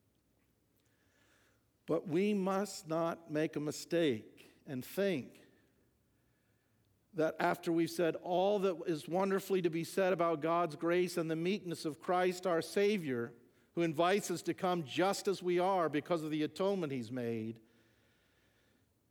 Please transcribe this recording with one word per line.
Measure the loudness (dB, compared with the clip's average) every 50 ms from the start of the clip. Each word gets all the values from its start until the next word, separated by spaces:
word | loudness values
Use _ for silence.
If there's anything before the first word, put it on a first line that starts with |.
| _ _ _ _ _ _ _ _ _ _ _ _ _ _ _ _ _ _ _ _ _ _ _ _ _ _ _ _ _ _ _ _ _ _ _ _ _
But | -2 -2 -2 0 0
we | 0 2 2 2 2
must | 2 0 0 0 0 -2 -4 -6 -10 -8 -4
not | -2 0 0 0 -2 -4 -8 -4
make | -2 -2 0 0 -2
a | -4
mistake | -4 -4 -6 -6 -6 -2 0 2 2 2 2 0 -4 -10 -20 -20 -20 -20 -20 _ -12
and | -10 -8 -8 -8
think | -6 -2 0 0 2 0 -2 -4 -8 -14 -20 -20 -20 _ _ _ _ _ _ _ _ _ _ _ _ _ _ _ _ _ _ _ _ _ _ _ _ _ _ _ _ _ _ _ _ -2
that | -2 0 0 0 0
after | 0 0 0 0 0 0 2
we've | 2 2 0
said | 0 0 0 0 0
all | -2 -2 0 2 2 4 4 2 2
that | 2 0 0 -2 -2
is | -4 -4 -4 -4 -2
wonderfully | 0 2 2 2 2 0 0 0 0 2 2
to | 2
be | 0 -2 -4
said | -2 0 2 2 4 4
about | 2 2 2 0 0 0
God's | 0 2 2 2 0 -2
grace | -2 0 2 2 2 2 0 0
and | -2 -2 -2
the | -2
meekness | -2 0 0 -2 -2 -4 -6 -8 -6 -6
of | -6 -6 -6
Christ | -2 0 2 2 2 2 0 0 0
our | 0 0 0
Savior, | 0 0 0 2 2 2 2 0 0 -2 -2 -2 -2 -4 -8 -14 -20 _ _ _ _ _ -4
who | 0 0
invites | 0 2 4 4 4 4 2 2 0
us | -4 -4 -2
to | -4 -4
come | 0 0 0 0 0 -2
just | -2 0 2 2 2 2 0 0
as | -2 -2 -2 0
we | 0 2 2
are | 4 4 4 2 2 2
because | 0 0 0 0 0 -2 0
of | -2
the | -2 -2 -2
atonement | -2 -2 0 0 0 0 0 -2 -2 -2
he's | -4 -6 -6
made, | -6 -4 -2 -2 -2 -2 -4 -6 -8 -10 -14 _ _ _ _ _ _ _ _ _ _ _ _ _ _ _ _ _ _ _ _ _ _ _ _ _ _ _ _ _